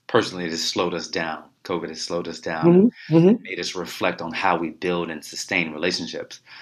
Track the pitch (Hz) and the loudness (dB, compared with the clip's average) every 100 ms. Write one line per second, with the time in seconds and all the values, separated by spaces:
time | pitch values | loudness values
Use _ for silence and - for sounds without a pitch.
0 | - 117 87 90 85 82 - - 90 87 | 0 0 2 -4 -6 -4 -4 -2 -2 -2
1 | 78 90 82 78 - _ - 87 80 80 | -6 -6 -4 -6 -12 _ -6 -6 -6 -10
2 | - 87 82 78 - 80 170 175 226 - | -6 -6 -6 -8 -8 2 6 8 6 2
3 | - 160 175 233 - 92 87 92 85 - | 2 6 6 6 0 -6 -6 -6 -8 -2
4 | 95 87 82 80 95 85 82 80 92 87 | -2 -2 -6 -2 0 2 -2 -4 -2 -2
5 | 85 78 - - - 95 82 76 87 90 | -2 -8 -12 -12 -4 -2 -2 -2 -2 -2
6 | 82 76 - - _ - | -6 -10 -12 -16 _ -20